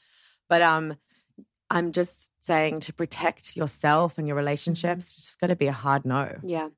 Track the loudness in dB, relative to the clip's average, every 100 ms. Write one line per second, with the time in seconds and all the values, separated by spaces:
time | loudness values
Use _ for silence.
0 | _ _ _ _ _ 4 6 4 0 -8
1 | _ _ _ -20 -20 _ _ 0 0 0
2 | -2 -4 -14 _ 0 2 2 -2 -8 -6
3 | -6 -2 -2 -2 -8 -4 -4 0 4 4
4 | 4 0 -2 -2 0 -2 -2 -2 -2 -2
5 | -6 -12 -12 -4 0 2 0 0 2 2
6 | 2 -2 -2 -6 -6 -6 -6